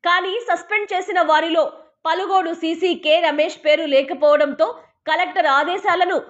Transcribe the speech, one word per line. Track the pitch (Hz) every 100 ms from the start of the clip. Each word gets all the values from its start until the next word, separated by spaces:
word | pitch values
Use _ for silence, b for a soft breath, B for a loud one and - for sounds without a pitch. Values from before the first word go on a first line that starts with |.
కానీ, | 349 359 370 427 466
సస్పెండ్ | 349 359 415 415
చేసిన | 370 381 359
వారిలో | 320 311 330 330 294 - - _ 320
పలుగోడు | 339 381 381 330
సీసీ | 339 320 339 359 339 302
కె | 320
రమేష్ | 330 294 320 -
పేరు | 311 302 311 269
లేకపోవడంతో | 277 254 294 294 294 - 330 - B _ -
కలెక్టర్ | 320 359 359 311 277
ఆదేశాలను | 302 359 - 349 359 330 -